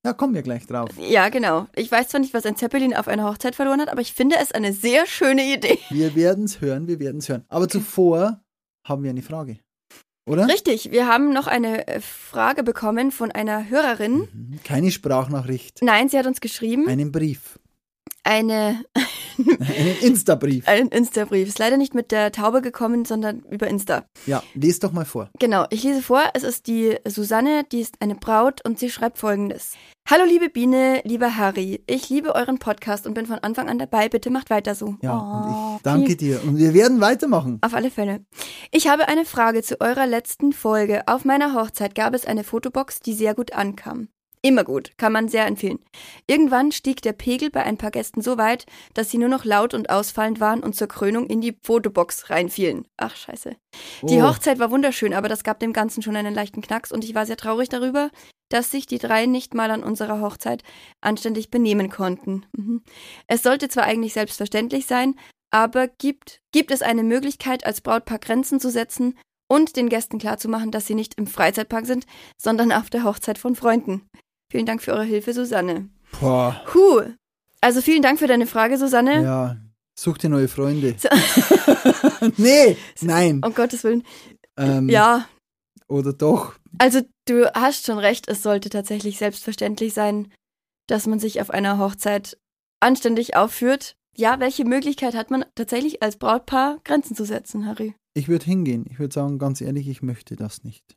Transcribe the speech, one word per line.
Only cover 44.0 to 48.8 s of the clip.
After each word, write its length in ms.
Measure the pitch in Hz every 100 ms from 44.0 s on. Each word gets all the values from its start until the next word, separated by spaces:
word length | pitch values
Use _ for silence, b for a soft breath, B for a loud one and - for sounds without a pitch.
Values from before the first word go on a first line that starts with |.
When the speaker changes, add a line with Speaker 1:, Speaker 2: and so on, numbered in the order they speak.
| 220 _ _ _
Speaker 2:
Immer 200 | 269 254
gut, 260 | 170 135 - -
kann 160 | 220
man 160 | 220 220
sehr 180 | 226 214
empfehlen. 320 | 202 196 - _ B B B -
„Irgendwann 460 | 302 302 254 294
stieg 280 | - 269 262
der 120 | 226
Pegel 360 | 214 - 254 294
bei 140 | -
ein 140 | - 214
paar 140 | 214
Gästen 280 | 233 220 -
so 180 | 233 240
weit, 280 | 220 247 - B